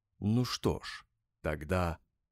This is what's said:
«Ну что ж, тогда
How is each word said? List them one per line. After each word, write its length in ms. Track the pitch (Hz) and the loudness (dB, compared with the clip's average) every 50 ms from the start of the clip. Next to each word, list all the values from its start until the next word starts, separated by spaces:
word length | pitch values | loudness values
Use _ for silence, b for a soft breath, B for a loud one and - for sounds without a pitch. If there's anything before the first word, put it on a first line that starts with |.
| _ _ _ _ | _ _ _ _
«Ну 240 | 92 104 110 123 123 | 0 2 4 4 2
что 360 | - - - - 110 78 - | 2 -2 0 0 0 0 0
ж, 240 | - - - - - _ _ _ _ _ _ _ | -4 -10 -12 -14 -16 _ _ _ _ _ _ _
тогда 580 | - 82 78 - 76 76 92 90 90 85 80 - _ _ _ _ _ _ | -4 -4 -4 -4 -2 0 0 2 2 0 -2 -4 _ _ _ _ _ _